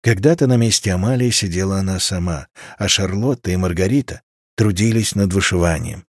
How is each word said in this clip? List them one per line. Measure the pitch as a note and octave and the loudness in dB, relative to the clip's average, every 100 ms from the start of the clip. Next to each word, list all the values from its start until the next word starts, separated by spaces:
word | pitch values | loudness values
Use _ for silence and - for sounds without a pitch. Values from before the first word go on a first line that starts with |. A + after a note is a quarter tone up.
Когда-то | - A2 B2 E3+ C3+ | 2 2 4 4 4
на | B2 | 4
месте | A#2 G#2 G#2 | 4 0 0
Амалии | F#2 G2+ B2+ B2 | 0 0 0 0
сидела | A2 G2+ F2 F#2+ G2 | 0 -2 -2 0 0
она | F#2+ F#2 | -2 -2
сама, | - F#2+ F2 D#2+ C2+ - - - | -4 -2 -4 -4 -8 -20 -20 -6
а | G2 | -2
Шарлотта | - F#2+ G2 A#2+ B2+ F#2+ | 0 -2 -2 -2 -2 -2
и | F2+ | -2
Маргарита | F#2 E2+ F#2+ C3+ C3 - _ _ _ - | 0 0 0 0 -2 -10 _ _ _ 0
трудились | G#2+ F#2 A2 A2+ G#2 G2+ | 0 2 2 2 0 0
над | G2+ | 0
вышиванием. | F#2+ - F#2 E2+ D#2+ E2 - - | 0 0 0 0 0 -4 -10 -16